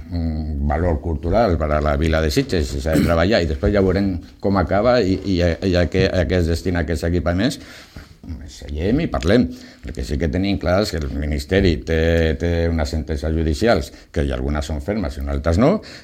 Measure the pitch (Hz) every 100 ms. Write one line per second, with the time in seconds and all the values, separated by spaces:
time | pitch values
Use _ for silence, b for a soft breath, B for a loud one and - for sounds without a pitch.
0 | 73 87 82 78 78 73 73 73 87 78
1 | 85 76 82 101 113 80 78 76 76 73
2 | 80 80 80 139 135 92 73 71 78 80
3 | - 85 90 110 - 78 - 101 95 92
4 | 101 87 B B 101 95 85 98 120 123
5 | 95 92 98 87 87 82 98 87 85 92
6 | 95 92 85 90 82 85 95 85 78 85
7 | 85 87 82 87 123 - B B B B
8 | B - - 80 - - - 73 92 139
9 | 151 - 87 117 - B B B - -
10 | - 76 82 92 98 87 80 92 104 82
11 | 71 73 73 73 - 95 92 76 - 80
12 | 82 85 80 73 85 85 82 82 73 80
13 | 76 76 80 80 78 78 113 98 76 B
14 | B - 71 62 67 76 - 76 85 107
15 | 76 69 67 69 67 85 135 208 B B